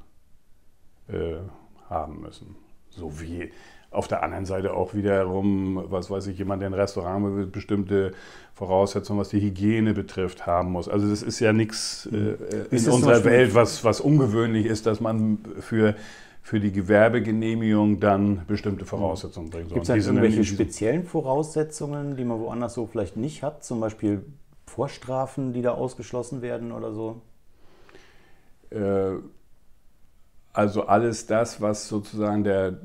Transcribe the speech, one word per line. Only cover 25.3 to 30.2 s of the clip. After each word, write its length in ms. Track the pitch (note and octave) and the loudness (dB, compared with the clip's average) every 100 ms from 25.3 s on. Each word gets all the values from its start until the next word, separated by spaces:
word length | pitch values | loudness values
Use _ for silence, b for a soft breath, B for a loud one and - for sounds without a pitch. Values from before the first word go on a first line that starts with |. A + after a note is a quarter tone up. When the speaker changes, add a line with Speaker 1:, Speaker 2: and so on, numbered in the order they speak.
| - C3 | -4 -6
Speaker 2:
die 80 | B2 | -2
da 100 | A#2+ | -2
ausgeschlossen 680 | A#2+ B2+ - A2 B2+ A#2+ C3+ | -2 -4 -8 -8 -8 -6 -8
werden 300 | A#2+ A#2 A#2 | -8 -8 -8
oder 200 | A2+ A2+ | -8 -8
so? 300 | G#2+ A2 A#2 - - - b b b b b b b b b b - - | -8 -8 -10 -18 -20 -20 b b b b b b b b b b -20 -12
Speaker 1:
Äh, 440 | A2+ G2 G2 F#2+ E2+ - - - - - - - - - - | -4 0 0 0 -4 -10 -20 -20 -20 -20 -20 -20 -20 -20 -20